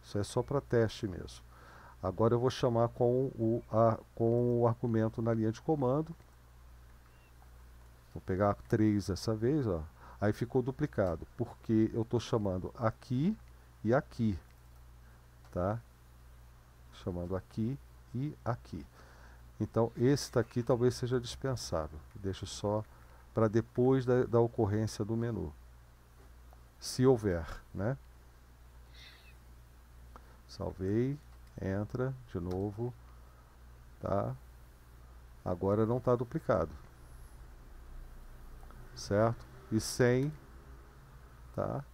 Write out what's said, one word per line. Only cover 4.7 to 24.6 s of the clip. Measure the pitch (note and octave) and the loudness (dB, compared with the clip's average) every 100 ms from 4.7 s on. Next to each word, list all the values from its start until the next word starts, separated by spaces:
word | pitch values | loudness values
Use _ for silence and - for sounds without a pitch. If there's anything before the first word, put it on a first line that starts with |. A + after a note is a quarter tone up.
| A#2 A#2+ A2+ A2 A2+ | 2 2 2 2 0
na | A#2 | 0
linha | A2+ A2 | 2 0
de | A2 | 0
comando. | - D#3 B2+ C#3 D#3+ E3 - - - - - - - - - - - - - - - - - - - | -2 2 2 2 -2 -10 -18 -20 -20 -20 -20 -20 -20 -20 -20 -20 -20 -20 -20 -20 -20 -20 -20 -20 -16
Vou | F#2 | -14
pegar | - F#2 G2+ | -4 2 2
a | |
três | G2+ - A#2 G#2+ G#2 F#2+ | 2 0 4 4 4 0
dessa | F2 - A2 | -4 -2 0
vez, | A#2 D#3 A#2 | 2 2 2
ó. | E2+ D#2 - - - | -2 -4 -14 -20 -2
Aí | G#2 | 0
ficou | - A#2 C3 | 0 0 0
duplicado, | B2 C3 - - F#2+ D#2+ - - | 0 -2 -2 2 0 0 -8 -6
porque | A#2 - - A2 A2 | -6 -6 2 4 4
eu | A#2 A2 | 2 0
tô | A#2+ | -2
chamando | - A#2+ G2+ F#2 F2 - | 0 0 0 -2 -4 -2
aqui | A2+ - - B2 E3 A3 - - - - | -2 -2 -4 0 0 -2 -10 -20 -20 -6
e | G#2+ | 2
aqui, | B2+ - - A2 F#2 - - - - - - - - - - - | 2 0 -2 0 0 -8 -20 -20 -20 -20 -20 -20 -20 -20 -20 -10
tá? | F2 F2+ A2+ - - - - - - - - - - - - | -2 -2 -2 -8 -20 -20 -20 -20 -20 -20 -20 -20 -20 -20 -10
Chamando | - F2 F2 F#2 | -8 -6 -4 -6
aqui | - - A2+ C#3 - - - | -6 -4 -2 -4 -12 -20 -10
e | A#2+ D3 - | -6 -6 -6
aqui. | - A#2+ - E2+ C#2+ - - - - - - - | -6 -6 -8 -14 -14 -20 -20 -20 -20 -20 -20 -6
Então, | G#2+ A2+ A#2 - | -2 2 0 2
esse | A#2+ C#3+ - | 2 2 0
daqui | B2 G#2+ B2 | -2 0 -2
talvez | A#2+ B2+ B2 A#2+ | 0 4 2 2
seja | A#2+ B2+ | -2 -2
dispensável. | A#2+ - C3+ B2 - E2+ D2+ D#2 - - | -4 -8 -6 -6 -4 -4 -4 -10 -16 -8
Deixo | F#2+ F#2 - | -6 -6 -8
só | - G#2 G#2+ G#2+ - - - - | -6 -2 -2 -4 -16 -20 -20 -6
pra | - A2 | 2 4
depois | A2 G#2+ - B2 C3+ B2 | 4 0 2 4 4 4
da, | B2 | 2
da | A#2+ A#2 | 4 4
ocorrência | A#2 - | 2 2